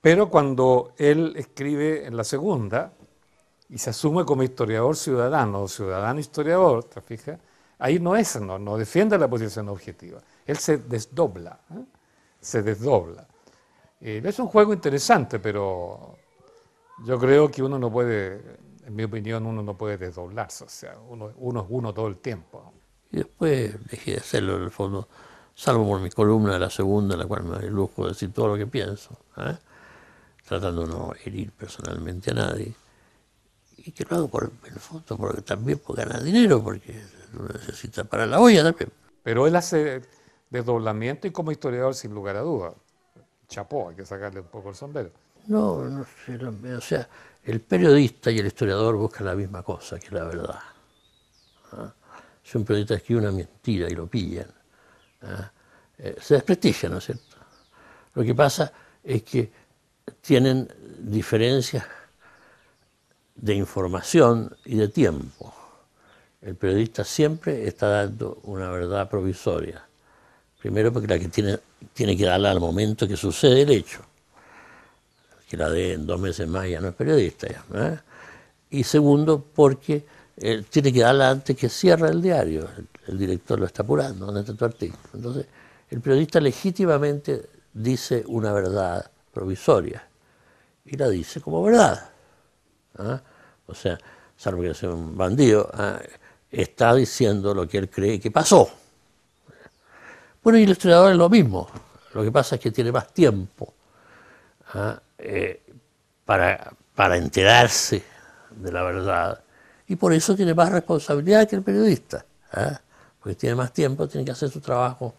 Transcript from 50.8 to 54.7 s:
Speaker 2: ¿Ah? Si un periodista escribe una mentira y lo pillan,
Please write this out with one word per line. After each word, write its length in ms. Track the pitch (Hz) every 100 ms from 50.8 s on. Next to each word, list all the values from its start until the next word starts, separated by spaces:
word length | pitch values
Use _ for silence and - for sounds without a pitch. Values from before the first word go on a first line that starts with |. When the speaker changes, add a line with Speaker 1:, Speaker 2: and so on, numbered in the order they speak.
| _ _ _ _ _ _ _ _ _
Speaker 2:
¿Ah? 200 | - 107 _ _ - - _
Si 140 | - 120
un 80 |
periodista 300 | 104 107 104
escribe 260 | 107 - 117
una 120 | 104
mentira 560 | 95 85 _ - 98 85
y 40 |
lo 120 | 85 85
pillan, 440 | 120 92 85 - _ _